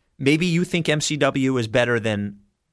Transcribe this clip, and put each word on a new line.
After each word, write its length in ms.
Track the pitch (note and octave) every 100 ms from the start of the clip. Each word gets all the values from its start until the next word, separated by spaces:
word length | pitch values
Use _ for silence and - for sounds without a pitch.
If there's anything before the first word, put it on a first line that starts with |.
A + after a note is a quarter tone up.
| _ -
Maybe 260 | C3+ D#3 F3+
you 180 | E3 F3+
think 220 | F3 D#3
M 140 | D3+
C 160 | - D3+
W 400 | C#3 C#3 C3 C3
is 100 | G#2+
better 320 | B2 A#2+ A#2+
than, 420 | A2 G2+ G2+ - _ _ _